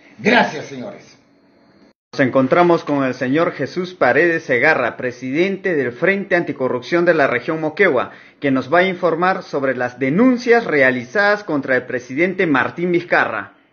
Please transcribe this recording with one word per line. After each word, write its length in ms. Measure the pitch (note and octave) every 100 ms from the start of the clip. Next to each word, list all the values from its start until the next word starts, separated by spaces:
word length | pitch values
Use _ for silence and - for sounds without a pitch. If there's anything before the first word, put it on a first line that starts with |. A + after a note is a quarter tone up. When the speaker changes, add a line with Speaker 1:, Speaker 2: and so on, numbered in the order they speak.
| - -
Speaker 1:
Gracias, 460 | D#3+ A#3+ F#3+ D#3 A#2+
señores. 520 | C3+ A2 - - _ _ _ _ _ _ _ _ _ _
Speaker 2:
Nos 60 | -
encontramos 640 | C3 C3+ C3 E3+ F3 E3
con 220 | D#3 C#3+ C3+
el 80 |
señor 400 | A#2+ B2+ D3 F3
Jesús 400 | - C3 F3 F3+
Paredes 500 | - C3 B2+ E3+ E3
Segarra, 540 | - B2 D3 D3+ A#2 -
presidente 760 | B2+ A#2+ C3 C#3+ F#3+ F#3+ G3 D#3
del 180 | B2
Frente 420 | A#2+ E3+ G3 F#3+ F3
Anticorrupción 680 | D#3 C3+ B2+ B2 - E3+ F3
de 80 |
la 120 | D#3+ C3
región 360 | A#2+ - D#3+
Moquegua, 500 | D#3 - F#3+ B2+ F#2+ - - -
que 100 | C#3+
nos 200 | C3 B2
va 80 | E3+
a 80 | F#3+
informar 560 | F3+ F3 D#3+ F3+ F#3
sobre 340 | - D3+ C3+ B2
las 200 | B2 B2
denuncias 680 | C3+ E3+ B3+ A#3+ A#3+ A#3 F3+
realizadas 800 | D3+ C3 B2+ A#2+ G#3 G3+ G#3 G#3
contra 300 | D3 C3 B2+
el 100 | A#2+
presidente 600 | B2+ - C3 F#3 F#3 F3+
Martín 440 | C3+ A2 - F3+
Vizcarra. 640 | E3+ - E3 A#2 A2 G2 _ _